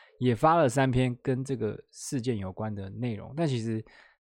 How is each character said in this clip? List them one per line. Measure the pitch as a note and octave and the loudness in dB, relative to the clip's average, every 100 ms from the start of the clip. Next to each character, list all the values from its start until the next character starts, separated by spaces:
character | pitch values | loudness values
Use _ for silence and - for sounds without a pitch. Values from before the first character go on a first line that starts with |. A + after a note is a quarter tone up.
| - - | -16 -2
也 | B2+ A2+ | 2 4
发 | D#3 E3+ | 6 6
了 | C#3+ | 4
三 | B2+ C3 | 4 2
篇 | B2 B2+ A#2+ | 4 2 0
跟 | - B2+ C3+ | -2 -2 -2
这 | B2+ | -4
个 | A2 G2+ - | -4 -6 -14
事 | - - C#3 | -16 -6 -4
件 | A#2 A2+ | -2 -4
有 | F#2+ | -4
关 | F#2 G#2+ | -6 -6
的 | G#2 G2 | -6 -8
内 | G#2+ B2 G#2 | -6 -6 -6
容， | - C3+ | -8 -4
但 | E3 | -2
其 | B2 | 0
实 | A2+ A2 A2 - - _ | -2 -4 -6 -18 -20 _